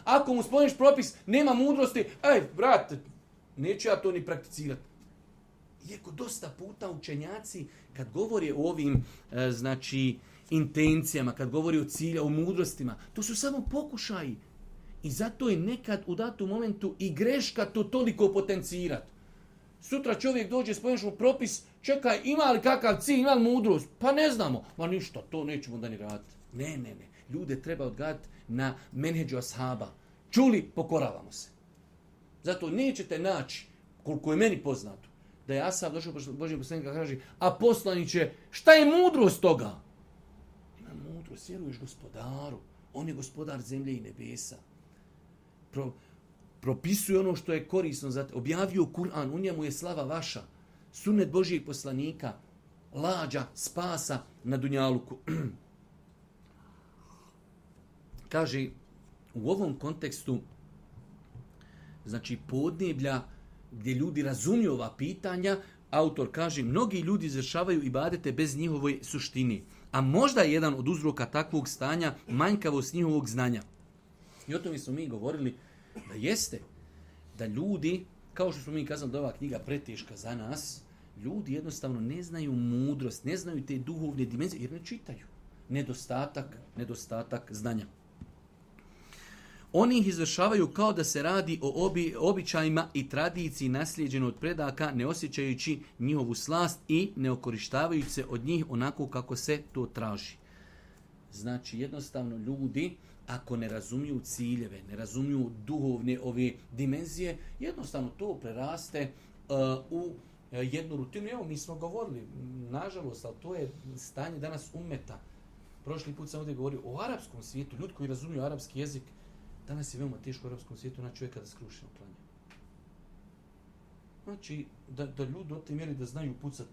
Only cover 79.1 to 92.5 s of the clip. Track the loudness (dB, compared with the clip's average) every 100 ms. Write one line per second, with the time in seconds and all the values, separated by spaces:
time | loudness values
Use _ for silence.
79.1 | -4 -4 -4 -6 -6 -4 -6 -6 -12 -12
80.1 | -12 -8 -8 -6 -8 -8 -12 -18 -20 -20
81.1 | -12 -8 -6 -4 -6 -6 -8 -6 -4 -4
82.1 | -6 -8 -6 -2 0 0 2 0 0 -4
83.1 | -6 -6 -4 -4 -6 -4 -6 -4 -4 -4
84.1 | -2 -2 -2 -4 -4 -8 -8 -12 -12 -12
85.1 | -14 -16 -20 -20 -18 -6 -4 -4 -6 -4
86.1 | -4 -4 -6 -10 -12 -14 -10 -8 -8 -8
87.1 | -8 -6 -8 -8 -6 -4 -4 -6 -14 -20
88.1 | -20 -20 -20 -20 -20 -20 -20 -20 -20 -20
89.1 | -20 -20 -20 -20 -20 0 4 6 6 4
90.1 | 2 0 2 4 6 4 4 2 2 0
91.1 | 0 0 0 0 0 -2 2 2 2 -2
92.1 | 2 2 2 0